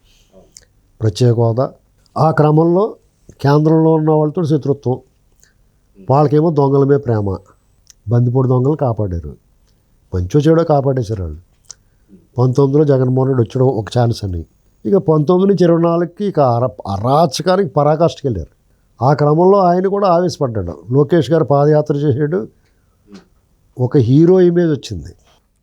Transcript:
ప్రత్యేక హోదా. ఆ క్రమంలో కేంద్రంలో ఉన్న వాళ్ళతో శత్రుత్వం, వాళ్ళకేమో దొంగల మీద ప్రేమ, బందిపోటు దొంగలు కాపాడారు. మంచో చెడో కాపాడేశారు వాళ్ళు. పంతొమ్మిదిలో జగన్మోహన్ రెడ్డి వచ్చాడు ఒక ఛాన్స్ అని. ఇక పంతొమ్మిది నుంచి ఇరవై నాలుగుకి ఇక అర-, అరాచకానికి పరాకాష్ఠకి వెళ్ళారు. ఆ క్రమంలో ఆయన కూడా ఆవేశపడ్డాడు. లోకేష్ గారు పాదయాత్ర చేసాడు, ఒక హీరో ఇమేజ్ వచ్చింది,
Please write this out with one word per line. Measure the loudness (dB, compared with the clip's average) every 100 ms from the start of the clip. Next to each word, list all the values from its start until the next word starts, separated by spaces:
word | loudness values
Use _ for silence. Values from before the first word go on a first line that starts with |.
| _ _ _ _ _ -20 _ _ _ _
ప్రత్యేక | -6 0 0 2
హోదా. | 0 -2 -4 -8 _ _ _ -2
ఆ | 0
క్రమంలో | 2 2 4 2 2 -2 -6 _ _ -20
కేంద్రంలో | -6 0 2 2 2 2
ఉన్న | 2 2
వాళ్ళతో | 0 0 -2
శత్రుత్వం, | -2 -2 -2 -4 -4 -6 -8 _ _ _ _ _ _ _ _ _ -2
వాళ్ళకేమో | 0 2 2 0
దొంగల | 0 2 2
మీద | 2 0
ప్రేమ, | 0 -2 -4 -8 -12 _ _ _ _ _ -4
బందిపోటు | 0 0 0 0
దొంగలు | 0 0 -2
కాపాడారు. | -4 -4 -6 -6 -10 -16 _ _ _ _ _ _ _
మంచో | -6 -2 0
చెడో | 2 2
కాపాడేశారు | 2 0 0 -4 -4 -8
వాళ్ళు. | -8 -12 -20 _ _ -20 _ _ _ -20 _ -2
పంతొమ్మిదిలో | 0 2 2 2 2 2
జగన్మోహన్ | 0 0 0
రెడ్డి | 0
వచ్చాడు | -2 0
ఒక | -2 -2 -4 -2
ఛాన్స్ | -2 -2
అని. | -6 -8 -10 _ _ _ -2
ఇక | 0
పంతొమ్మిది | 2 0 2 2 2
నుంచి | 2
ఇరవై | 2 2
నాలుగుకి | 0 -2 -4 -6
ఇక | -6 0
అర-, | 0 0 -2 -6 -8
అరాచకానికి | -6 -2 0 0 -2 -2 -2 0
పరాకాష్ఠకి | 0 0 2 0 -2 -6
వెళ్ళారు. | -6 -8 _ _ _ _ _
ఆ | 0
క్రమంలో | 2 2 2 4 4
ఆయన | 2 0 -2
కూడా | -2 0
ఆవేశపడ్డాడు. | 0 0 -4 -6 -4 -8 -10 -4
లోకేష్ | 0 2 0 2
గారు | 0
పాదయాత్ర | 2 2 2 2 0 -2
చేసాడు, | -2 -2 -2 -4 -8 _ _ _ _ _ _ -20 _ _ _ _ _ -6
ఒక | -2 0
హీరో | 2 4 6 6
ఇమేజ్ | 4 2 0
వచ్చింది, | -2 -6 -12 -14 -20 _ _ _ _